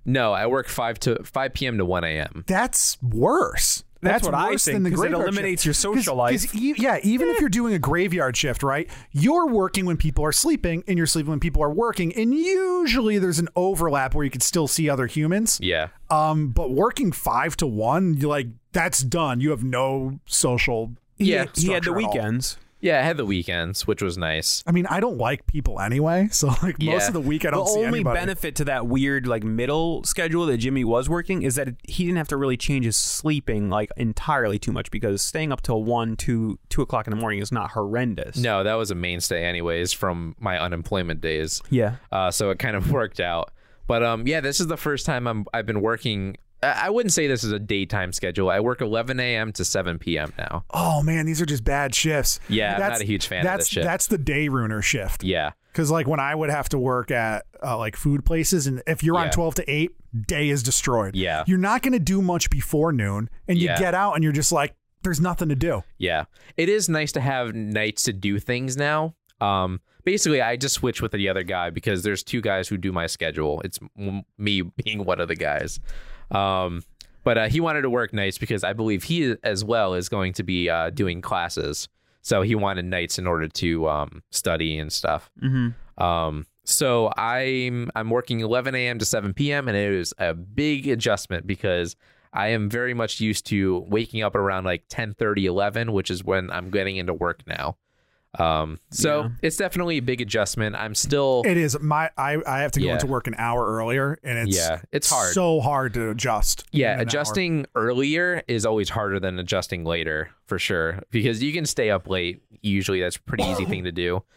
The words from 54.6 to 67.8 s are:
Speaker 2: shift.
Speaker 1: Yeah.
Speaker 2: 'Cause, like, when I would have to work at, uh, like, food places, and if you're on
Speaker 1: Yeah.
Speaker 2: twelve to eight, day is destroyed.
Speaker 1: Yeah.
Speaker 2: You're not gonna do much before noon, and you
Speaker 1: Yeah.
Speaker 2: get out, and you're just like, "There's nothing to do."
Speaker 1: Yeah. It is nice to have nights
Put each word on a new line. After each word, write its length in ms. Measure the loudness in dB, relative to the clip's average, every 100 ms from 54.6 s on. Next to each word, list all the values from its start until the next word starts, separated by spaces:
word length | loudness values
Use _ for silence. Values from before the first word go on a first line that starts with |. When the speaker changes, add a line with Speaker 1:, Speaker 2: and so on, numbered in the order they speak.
| 0 -2
Speaker 2:
shift. 420 | -2 -2 -2 -2
Speaker 1:
Yeah. 280 | 0 0 -2 -6 _
Speaker 2:
'Cause, 160 | -2 2
like, 160 | 2 0
when 140 | 0
I 160 | -2 -2
would 140 | -2
have 180 | -2 -2
to 80 | 0
work 340 | 0 0 0
at, 340 | -2 0 -2 -6 -8 -4
uh, 120 | -2
like, 180 | -4 -2
food 300 | 0 2 2
places, 420 | 2 2 2 0
and 160 | -2 -2
if 160 | 0
you're 140 | 2 2
on 100 | 2
Speaker 1:
Yeah. 40 |
Speaker 2:
twelve 240 | 0 0 -2
to 160 | -2
eight, 200 | 0 0 -4 -8 -6 -2
day 220 | 0 2
is 120 | 2
destroyed. 540 | 0 0 2 2 0 0
Speaker 1:
Yeah. 300 | 0 0 2
Speaker 2:
You're 100 | 2
not 220 | 2 2
gonna 160 | 2 2
do 240 | 2 2
much 280 | 2 0 2
before 420 | 0 2 2 2
noon, 380 | 2 0 -2 -6 -6 0
and 100 | 2
you 100 | 4
Speaker 1:
Yeah. 100 | 2
Speaker 2:
get 160 | 2 2
out, 200 | 2 2
and 80 |
you're 100 | 2
just 180 | 2 2
like, 240 | 2 0 -4 _ _
"There's 180 | -2 0
nothing 260 | 0 0 0
to 60 | 0
do." 280 | 0 -2 -6 -4
Speaker 1:
Yeah. 280 | -2 0 -4 -12 -10 -2
It 100 | 2
is 200 | 2 2
nice 240 | 0 0
to 80 | 0
have 340 | 0 0 -2 -4
nights 480 | -2 0